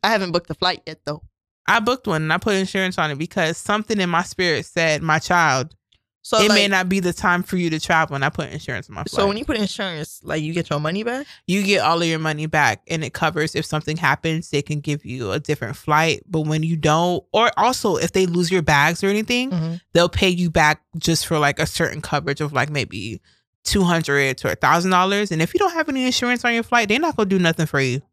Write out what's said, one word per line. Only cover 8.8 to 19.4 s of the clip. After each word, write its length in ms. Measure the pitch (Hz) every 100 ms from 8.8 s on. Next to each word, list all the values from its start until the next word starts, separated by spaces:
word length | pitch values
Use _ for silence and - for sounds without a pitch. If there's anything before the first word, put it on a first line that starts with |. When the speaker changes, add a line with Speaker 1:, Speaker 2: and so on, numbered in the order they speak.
| -
Speaker 2:
on 60 | 95
my 80 |
flight. 80 | -
Speaker 1:
So 160 | - 202
when 80 | 202
you 80 | 294
put 100 | 247
insurance, 640 | 202 - 196 160 156 -
like, 200 | - 151
you 80 | 156
get 160 | 165 160
your 120 | 147
money 220 | 151 185
back? 220 | 220 254 285 - -
Speaker 2:
You 160 | 190
get 160 | 196 196
all 220 | 127 170
of 40 | 170
your 120 | 160
money 280 | 160 151 156
back, 340 | 156 139 104 _
and 120 | 160
it 120 | 143
covers 420 | - 160 156 151 -
if 80 | 160
something 300 | 156 151 156
happens, 540 | 151 143 165 160 -
they 120 | 143
can 200 | - 151
give 240 | 143 147 -
you 260 | 127 110
a 80 | 104
different 380 | 147 147 113 131
flight. 460 | - 156 165 151 -
But 120 | 165
when 220 | 156 156
you 120 | 160 165
don't, 480 | 156 156 175 175 -
or 180 | - 233 -
also 380 | 220 254 220 165
if 160 | 170
they 140 | 196 185
lose 260 | 175 175
your 100 | 185
bags 400 | 160 147 147 170
or 60 | 196
anything, 440 | 202 220 247